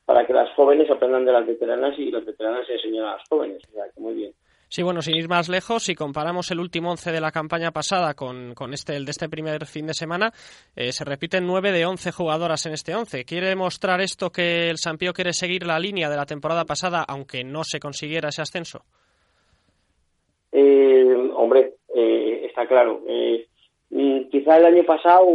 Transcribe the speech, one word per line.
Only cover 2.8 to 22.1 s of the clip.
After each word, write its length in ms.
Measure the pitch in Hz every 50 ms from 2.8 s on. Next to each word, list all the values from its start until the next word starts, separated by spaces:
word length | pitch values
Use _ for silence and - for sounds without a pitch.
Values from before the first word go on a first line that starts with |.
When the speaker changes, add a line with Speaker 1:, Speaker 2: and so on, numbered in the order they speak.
| 113 110 110 110 110
Speaker 1:
a 60 | 104
las 100 | 104 - - _
jóvenes, 320 | 156 151 131 - - - - _
o 20 |
sea, 120 | _ 104 101 98 -
que 60 | 110
muy 100 | 110 113
bien. 200 | 113 113 104 98 - _ _ _ _ _ _ _
Speaker 2:
Sí, 120 | - 180 175
bueno, 180 | 180 175 170
sin 140 | 139 165 160
ir 120 | 165 165 165
más 200 | 180 175 165 175
lejos, 340 | 180 185 - - 233 226
si 140 | - 202 180
comparamos 560 | - 156 143 139 151 151 170 175 180 170 -
el 80 | 180 170
último 320 | 175 170 - 165 170 175
once 180 | 175 - - 170
de 100 | 165 160
la 120 | 156 156
campaña 400 | - 165 156 156 175 165 165 165
pasada 420 | - 156 147 - 196 180 175 151 139
con, 400 | - 139 123 127 127 123 123 120
con 180 | - 135 120
este, 220 | 143 143 - - 147
el 100 | 143 139
de 60 | 135
este 180 | 147 - 170 156
primer 380 | 160 156 156 156 151 151 156
fin 220 | - - 156 151 160
de 60 | 160
semana, 360 | - 165 160 170 180 214 226 - - - - - - _ _ _
eh, 160 | 120 120 123
se 120 | 127 - 151
repiten 400 | 143 139 - 170 165 196 185 180
nueve 280 | 180 185 190 185 202
de 120 | 185 170 165
once 260 | 180 190 175 - 180
jugadoras 540 | - - 180 156 156 160 175 165 156 147 -
en 80 | 165 156
este 200 | 147 - - 170
once. 300 | 226 233 - - 127 123
¿Quiere 240 | - 165 175 185 190
demostrar 520 | 190 190 185 180 - - - 190 180 180
esto 300 | 190 185 - - 196 170
que 400 | - 180 175 170 170 170 170 165
el 60 | 165
Sampío 360 | - - 175 156 156 180 180
quiere 200 | 175 - 180 180
seguir 340 | 160 - 185 180 180 185 175
la 140 | 170 160 160
línea 280 | 180 208 202 180 160 147
de 80 | 147
la 80 | 143 143
temporada 420 | - 151 143 151 156 165 170 160
pasada, 360 | 160 147 - 185 180 175 165
aunque 400 | - - 139 139 131 - - 127
no 220 | 123 131 143 160 156
se 160 | - - 143
consiguiera 480 | - 147 139 - 156 151 156 165 156 147
ese 140 | - -
ascenso? 400 | 151 - - 180 165 - - - _ _ _ _ _ _ _ _ _ _ _ _ _ _ _ _ _ _ _ _ _ _ _ _ _ _ _ _ _ _ _ _ _ _
Speaker 1:
Eh, 800 | - 139 139 139 139 139 135 135 131 131 127 127 127 123 127 131 -
hombre, 400 | 120 117 117 123 135 131 - - _ _ -
eh, 500 | 123 120 113 113